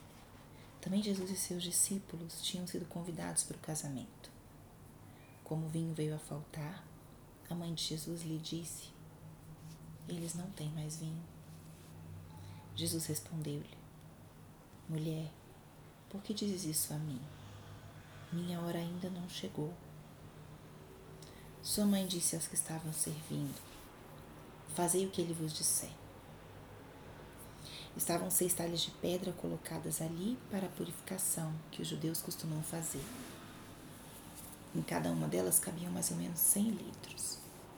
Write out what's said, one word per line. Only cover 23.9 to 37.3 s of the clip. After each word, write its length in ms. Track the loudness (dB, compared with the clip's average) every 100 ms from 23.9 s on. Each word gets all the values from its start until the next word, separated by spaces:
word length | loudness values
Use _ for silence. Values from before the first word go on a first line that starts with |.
| -14 -12 -12 -12 -12 -12 -12 -4 4
"Fazei 280 | 6 8
o 60 | 6
que 100 | 6
ele 140 | 4
vos 180 | 4 2
disser." 380 | 4 4 4 2 -4 -12 -12 -14 -14 -12 -12 -12 -12 -12 -12 -12 -12 -12 -12 -12 -10 -10 -8 -6 0
Estavam 340 | 4 6 6
seis 240 | 8 8
talhas 280 | 6 4 4
de 100 | 2
pedra 400 | 2 4 4 2
colocadas 680 | 0 0 0 0 -2 0 2
ali 380 | 2 2 2 0 0
para 180 | 0 2
a 40 |
purificação 840 | 0 -2 -4 -2 2 2 4 2 0 -4
que 100 | -4
os 60 | 0
judeus 340 | 2 2 2
costumam 400 | 0 -2 0 0
fazer. 420 | 0 0 0 0 -4 -6 -8 -10 -10 -10 -12 -12 -12 -12 -12 -12 -12 -10 -10 -10 -2 2
Em 40 |
cada 300 | 4 4 6
uma 160 | 6 6
delas 320 | 6 8 8
cabiam 320 | 6 0 0
mais 180 | 2 2
ou 40 | 2
menos 220 | 0 6
cem 320 | 8 8 6
litros. 680 | 4 0 -6 -8 -4 -2